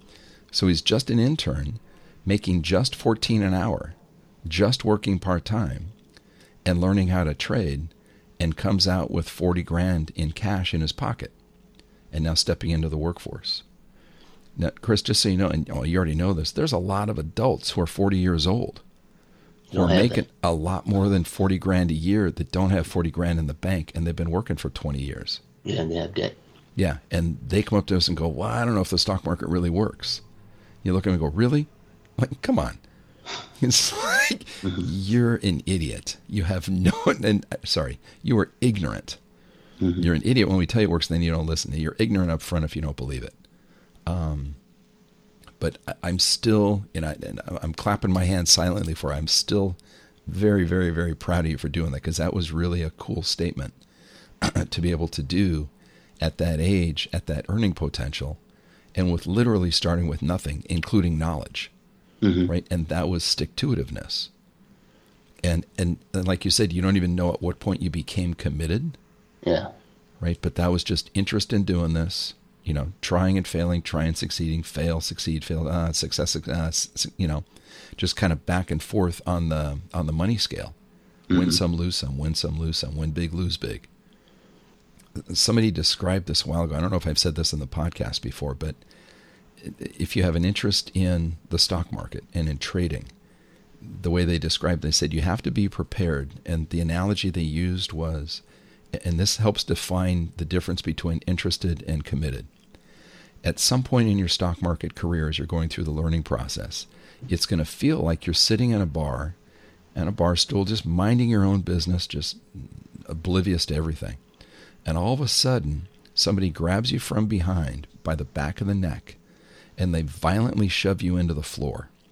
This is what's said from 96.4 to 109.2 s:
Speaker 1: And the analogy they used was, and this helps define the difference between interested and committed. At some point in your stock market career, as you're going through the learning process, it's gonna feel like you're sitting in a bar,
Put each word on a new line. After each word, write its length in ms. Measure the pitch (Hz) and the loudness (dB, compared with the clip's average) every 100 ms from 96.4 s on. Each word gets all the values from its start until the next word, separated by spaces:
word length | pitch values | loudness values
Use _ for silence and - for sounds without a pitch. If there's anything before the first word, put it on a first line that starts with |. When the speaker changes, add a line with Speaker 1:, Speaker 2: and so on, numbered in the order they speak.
| - | -4
Speaker 1:
And 240 | 82 78 | -4 -2
the 100 | 85 | -2
analogy 500 | 82 85 95 101 95 | 0 0 0 0 -2
they 120 | 87 | -2
used 500 | 80 76 90 92 92 | -2 0 0 0 -4
was, 500 | 78 80 80 73 - - - - - - - | -4 -4 -4 -6 -12 -16 -20 -20 -20 -10 -6
and 160 | 90 82 | -2 0
this 180 | 87 - | 0 2
helps 260 | 107 104 | 2 2
define 680 | - - - 92 92 87 82 - | -2 -4 -2 -2 0 0 -2 -6
the 80 | 78 | -2
difference 360 | 87 - 92 | -2 -2 -4
between 380 | - 78 85 82 - | -4 -4 -2 -2 -2
interested 560 | 90 - - 92 78 - | -2 -2 -2 -2 -4 -2
and 160 | 78 - | -4 -2
committed. 400 | 67 76 64 - _ _ - - - - - - - | -4 -2 -6 -10 _ _ -20 -20 -20 -20 -20 -20 -6
At 160 | 87 76 | -4 0
some 240 | - 127 | 2 2
point 260 | 127 127 113 | 2 4 4
in 80 | 101 | 4
your 100 | 90 | 2
stock 340 | - 90 87 | 0 0 0
market 340 | 87 82 - - | -2 -2 -4 -4
career, 320 | 87 85 78 | -2 0 0
as 80 | 73 | -2
you're 100 | 76 | -2
going 220 | 85 80 | -2 -2
through 160 | - 78 | -2 -4
the 60 | |
learning 320 | 76 80 82 | -2 0 0
process, 640 | 76 60 60 - - - - - - - 123 | 0 -2 -4 -6 -8 -10 -12 -20 -20 -14 -4
it's 180 | 87 - | -2 0
gonna 200 | 87 78 | 0 -2
feel 320 | - 139 156 | 0 2 2
like 260 | 82 82 - | 2 0 0
you're 80 | |
sitting 360 | 85 - 113 123 | 2 2 4 4
in 100 | 110 | 2
a 40 | 90 | 2
bar, 500 | 78 73 62 | 0 -2 -2